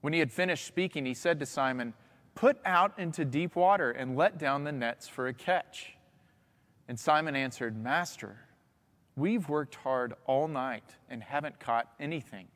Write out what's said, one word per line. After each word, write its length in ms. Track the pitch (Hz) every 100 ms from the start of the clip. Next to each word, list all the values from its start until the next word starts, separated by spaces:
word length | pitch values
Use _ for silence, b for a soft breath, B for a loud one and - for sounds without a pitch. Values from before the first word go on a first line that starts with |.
When 120 | 147
he 80 | 165
had 100 | 151
finished 340 | - 180 156
speaking, 400 | - - 185 156
he 100 | 131
said 260 | 123 170 165
to 60 | 139
Simon, 480 | - 135 127 120 - b b b -
"Put 240 | 247 277
out 320 | 190 180 202 -
into 280 | 175 160
deep 320 | 147 135 175 -
water 340 | 180 196 135
and 240 | 123 131
let 240 | 131 180 175
down 240 | 147 139
the 80 | 147
nets 380 | 143 117 120 -
for 180 | - 127
a 80 |
catch." 640 | 113 - 180 - - - - _ _ b b b b b b -
And 100 | 120
Simon 380 | - 151 156
answered, 420 | 139 135 - 120 110
"Master, 640 | 117 156 175 - 104 104 - _ _ _ _ _ _ -
we've 320 | 160 233 151
worked 260 | 151 143
hard 400 | - 135 131 123 - -
all 200 | 135 156
night 480 | 143 131 110 - - _
and 140 | 120
haven't 340 | 110 143 147 -
caught 340 | - 117 117 -
anything. 480 | 143 160 120 101 90